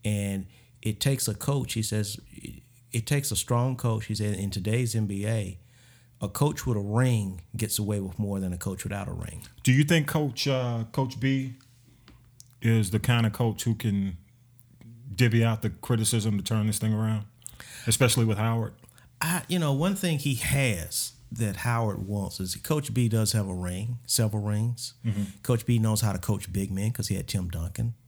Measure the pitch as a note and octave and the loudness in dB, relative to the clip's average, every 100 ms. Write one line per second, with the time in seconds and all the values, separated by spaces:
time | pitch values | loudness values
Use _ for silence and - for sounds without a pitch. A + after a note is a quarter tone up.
0 | A2 G#2 G2+ G2 F#2+ - - - A2 G#2 | 0 0 0 -4 -6 -16 -20 -8 -6 0
1 | C#3+ C3+ - G2+ - C#3 B2 A2+ G#2+ G#2+ | 0 2 0 -2 -2 -2 0 -2 -2 0
2 | G2+ G#2 - - - - - - _ A2+ | -2 -6 -14 -14 -14 -14 -20 -20 _ -4
3 | A2 C#3+ C#3+ G#2 - A#2+ B2+ B2+ A#2 A2 | 0 0 0 -2 0 2 2 0 0 0
4 | G#2+ G#2 G#2 F#2+ G2 G2 F#2+ A#2 A#2+ A2 | -2 -2 -2 0 -2 -2 0 0 2 0
5 | G#2 G2 G#2 A2+ F#2 F2 - - - - | 0 -2 -2 -2 -4 -8 -16 -20 -20 -20
6 | _ _ G2 - D3 D3 - G#2+ G2+ A2 | _ _ -8 0 0 0 -2 -2 0 2
7 | B2+ A2+ G2 F2+ - - G#2+ - G#2 G#2 | 4 2 0 -8 -10 -4 -2 -2 -2 -2
8 | G2 E2+ G2+ G2 F#2 F2+ - F#2 - G2+ | -4 -4 -4 -2 -4 -4 -6 -6 -6 -6
9 | F2+ E2+ E2 - - - - C3 D3 E3+ | -6 -8 -8 -12 -16 -4 4 4 6 4
10 | C#3+ D#3+ D3 A#2 C#3 C3 B2 A#2 A2 - | 2 0 -2 -2 -2 0 0 -2 -2 -2
11 | C3 A2 C3+ C3+ C3 - - - - - | -2 0 0 0 -2 -10 -20 -20 -20 -20
12 | - - - _ - - A#2 A2+ G2 G#2+ | -20 -20 -20 _ -20 0 4 6 4 2
13 | - A#2+ A2+ - A#2 G#2 - A2+ A2+ G2+ | 4 4 4 2 0 2 0 0 2 2
14 | G2 E2+ - _ _ _ - - - - | 0 -4 -16 _ _ _ -20 -20 -20 -18
15 | B2+ F#2+ A#2+ A#2 A2+ A2 G#2+ E2 - A#2 | -14 2 4 6 4 2 -4 -6 -2 0
16 | A2 A#2 G#2+ G#2 F#2 A2 G#2+ G#2+ A2 G#2+ | 2 2 2 0 0 0 0 0 0 0
17 | A2 G#2+ G#2+ _ - - - - - A2 | 0 -2 -4 _ -20 -18 -18 -8 -2 4
18 | B2+ B2 A2+ G2+ A2+ A#2 G#2+ - - - | 4 4 2 2 2 0 -2 -8 -20 -20
19 | - _ D#3 F3+ - F3 D#3 C#3 F3 G3 | -20 _ -2 -2 0 0 2 2 0 0
20 | F3+ D3+ C#3+ B2 - C#3 C3 F#2 D#2+ - | 0 0 0 -2 0 2 2 0 -4 -6
21 | - - - - A2 F#2+ A#2+ A#2 A2 G2+ | -6 -10 -14 -4 -2 -2 0 0 0 -2
22 | G2 G#2 F#2+ - F#2+ - - D3+ C#3+ A2+ | -4 -4 -4 -6 -6 -6 -2 -2 0 0
23 | A#2 A2 G#2+ A2 G2 F#2 F2 F2+ A2 B2 | 2 2 2 2 0 -4 -4 -4 -6 -6
24 | - - A2 G#2+ G#2 G#2 A2+ A#2+ - - | -2 0 2 0 0 0 0 -2 -8 -6
25 | A#2 G2 G2+ - - A#2 - A#2+ A2 G#2+ | -4 -2 -4 -6 0 0 4 4 4 4
26 | G#2+ F#2+ F#2 G2 - F#2 G2 F#2+ G#2+ A#2+ | 2 0 -2 -2 -2 -4 -2 0 -2 -2
27 | - F#2+ - G2+ F2 E2+ E2 - A#2 A#2 | -2 -2 -2 -2 -2 -4 -4 -2 -4 -4